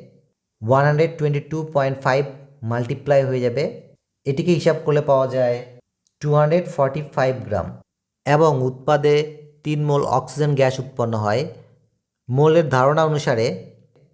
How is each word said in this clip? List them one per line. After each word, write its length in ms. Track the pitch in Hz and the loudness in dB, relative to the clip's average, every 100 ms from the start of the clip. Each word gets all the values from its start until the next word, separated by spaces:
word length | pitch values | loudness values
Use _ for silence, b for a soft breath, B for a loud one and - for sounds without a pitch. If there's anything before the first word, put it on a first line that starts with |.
| - _ _ _ _ _ | -16 _ _ _ _ _
ওয়ান 220 | 110 131 143 | 0 2 4
হান্ড্রেড 240 | 147 160 165 | 2 0 -2
টোয়েন্টি 240 | 147 143 143 | -4 -4 -6
টু 60 | 160 156 | -8 -4
পয়েন্ট 240 | 143 135 135 143 | -2 -2 -2 0
ফাইভ 180 | 135 143 - - _ 113 | 0 -2 -8 -20 _ -6
মাল্টিপ্লাই 500 | 117 117 - 135 139 131 | -4 -4 -6 0 2 2
হয়ে 140 | 127 123 | 0 -2
যাবে। 180 | 123 170 - - _ _ _ - | -2 -4 -8 -18 _ _ _ -6
এটিকে 260 | 139 170 165 | -2 0 2
হিসাব 180 | 165 156 - | 2 0 0
করলে 160 | 147 147 | 0 2
পাওয়া 180 | 135 135 127 | 2 2 0
যায় 220 | 123 120 - - _ _ _ _ | 0 -2 -6 -20 _ _ _ _
টু 80 | 147 147 | 0 2
হান্ড্রেড 280 | 151 170 175 - | 4 2 0 -2
ফর্টি 260 | 139 151 147 - | -2 -2 -6 -2
ফাইভ 180 | 131 120 101 | -2 -2 -4
গ্রাম 200 | 104 82 - - _ _ _ - | -4 -4 -10 -20 _ _ _ 0
এবং 260 | 147 160 135 127 | 2 4 2 -2
উৎপাদে 480 | 127 - 147 147 147 151 - - _ | -4 0 0 2 2 0 -8 -20 _
তিন 160 | 151 151 147 | -6 -4 0
মোল 120 | 143 - 131 | 0 0 -2
অক্সিজেন 340 | 139 - 151 135 | -4 -2 0 2
গ্যাস 160 | 131 131 | 2 0
উৎপন্ন 300 | 127 - 117 113 | -6 -6 -4 -2
হয়। 200 | 107 110 165 - - _ _ _ _ _ - | -2 -2 -4 -10 -20 _ _ _ _ _ -4
মোলের 360 | 127 151 160 151 135 | 2 4 4 2 2
ধারণা 260 | 135 151 160 | 2 2 0
অনুসারে 380 | 151 151 120 113 92 - - _ _ _ | 0 -2 0 -2 -4 -12 -20 _ _ _